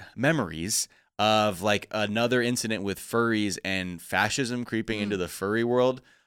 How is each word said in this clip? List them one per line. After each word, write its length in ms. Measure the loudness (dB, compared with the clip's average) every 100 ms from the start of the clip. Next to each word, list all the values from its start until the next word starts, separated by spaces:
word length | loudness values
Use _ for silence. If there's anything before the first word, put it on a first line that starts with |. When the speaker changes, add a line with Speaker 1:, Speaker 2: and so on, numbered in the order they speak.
| -14 -2
Speaker 1:
memories 720 | 0 2 -2 -4 -2 -2 -4 _ _ 0
of, 440 | 4 4 4 2
like, 260 | 0 0 0
another 500 | -4 -2 0 2 2
incident 400 | 2 0 -2 -4
with 160 | -2 -4
furries 600 | -2 0 2 2 0 -2
and 360 | -4 -4 -4 -8
fascism 640 | -2 2 2 0 -2 -4
creeping 340 | -4 -4 -2 -2
Speaker 2:
Mm. 20 |
Speaker 1:
into 120 | -2 -2
the 120 | -4
furry 360 | -4 -2 0
world. 380 | 2 4 4 2 -8 _